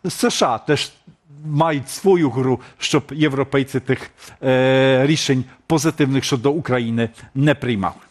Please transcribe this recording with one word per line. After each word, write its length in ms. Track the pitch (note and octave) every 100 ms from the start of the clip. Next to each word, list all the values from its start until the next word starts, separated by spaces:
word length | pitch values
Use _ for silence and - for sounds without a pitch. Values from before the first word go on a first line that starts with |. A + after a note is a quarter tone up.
| F3+
S 200 | - A#3+ -
H 140 | E3
A 60 | A2+
też 320 | - C#3+ - _ - _ _ C#3+ D3+
mają 360 | D3 E3 D3 A#2
swoją 440 | - G3 F3+ D3
grę, 280 | A#2 C3 A#2+ - _
żeby 460 | - D3+ - D3 D3+
Europejcy 560 | C3+ C3+ C#3 B2+ B2+
tych, 320 | - C3 - _ - -
e, 680 | C3 B2+ B2+ C3 C3 C3 C#3
решeń 360 | D#3 - C3 - - _
pozytywnych 580 | D#3+ D#3+ - C#3 C3+ -
co 120 | C3+
do 140 | C3+
Ukrainy 580 | D#3+ - B2+ A#2 A#2 A2+ - - C3+
nie 200 | D3 C#3
przyjmały. 540 | B2 A2 F2+ - -